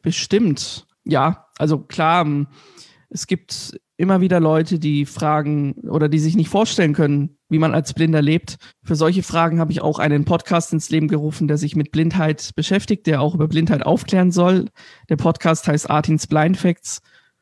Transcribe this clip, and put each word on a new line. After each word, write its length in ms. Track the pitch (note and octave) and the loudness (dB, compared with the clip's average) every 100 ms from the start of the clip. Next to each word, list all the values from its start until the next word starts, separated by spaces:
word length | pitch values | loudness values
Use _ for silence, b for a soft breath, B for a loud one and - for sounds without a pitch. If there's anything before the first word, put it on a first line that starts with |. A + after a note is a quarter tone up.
Bestimmt, 840 | D#3 - - G3+ G#3+ C#3 - - _ _ - | -4 -4 0 2 2 0 -6 -14 _ _ -2
ja. 420 | C#3 D3 F#3+ _ - | 0 2 -2 _ -4
Also 220 | D3+ D3+ | -2 -2
klar, 420 | - - D#3+ F3 | -4 -2 2 2
m, 240 | D3+ C#3+ C#3+ b b b b b b | 2 -2 -4 b b b b b b
es 160 | F#3+ - | -12 -4
gibt 540 | F3+ - - - - _ - | -6 -6 -14 -14 -18 _ -4
immer 240 | F#3 F#3+ | 2 2
wieder 180 | F#3 F3 | 4 4
Leute, 380 | D#3+ D#3 E3 E3+ | 4 2 2 -2
die 280 | D3+ D3 C#3+ | 0 -2 -2
fragen 680 | - D#3 D3+ D3 D3+ C#3+ - - | -4 -2 0 0 -2 -2 -6 -4
oder 200 | D3+ D3+ | 0 2
die 100 | D#3 | 2
sich 160 | D#3 F#3 | 2 2
nicht 140 | D#3+ | 0
vorstellen 440 | G3 A3+ - E3 | 0 0 2 0
können, 440 | D3 D3 C#3+ C#3+ _ - | 2 2 0 -2 _ -4
wie 120 | D#3+ | 0
man 140 | D#3+ | 2
als 200 | E3 D3 | 0 -2
Blinder 280 | - E3 D#3 | -2 0 2
lebt. 360 | D3 E3 - - B B | 2 0 -2 -18 B B
Für 120 | - D#3 | -6 0
solche 280 | D#3 F#3 | 2 0
Fragen 360 | - E3 E3 E3 | -2 0 0 0
habe 100 | D#3 | 0
ich 80 | D3+ | -2
auch 200 | D#3 D3+ | -2 0
einen 260 | D3+ D3 - | 0 2 2
Podcast 480 | - - E3+ - | 0 0 -2 0
ins 160 | D#3+ - | -4 -2
Leben 180 | D#3+ D3+ | -2 0
gerufen, 400 | D#3 D3+ D3+ D3+ | -2 -4 -4 -2
der 100 | D3+ | 0
sich 200 | D3+ D#3 | -2 -2
mit 160 | D3 | -2
Blindheit 580 | D#3 E3 F#3 D#3 D3+ - - | 0 0 2 0 -2 -6 -6
beschäftigt, 500 | D#3+ G3 - G#3 - | -2 -2 0 -2 0
der 140 | C#3 | 0
auch 140 | D3 F3 | 0 0
über 120 | D#3 | 0
Blindheit 380 | D#3+ D#3+ D3 - | 0 0 0 0
aufklären 460 | D#3 - F#3 F3+ | -2 0 2 2
soll. 340 | F3+ F3 F#3 - B B B B | 4 4 2 0 B B B B
Der 80 | D3+ | 0
Podcast 500 | E3+ D#3+ E3 D#3+ - | 0 0 0 0 0
heißt 200 | D3+ - | -2 0
Artins 380 | D3+ D3+ D#3 - | 0 2 0 0
Blind 300 | D#3 D#3 F#3 | 0 2 2
Facts 440 | F3+ E3+ - - b b b b | 0 -2 -8 -14 b b b b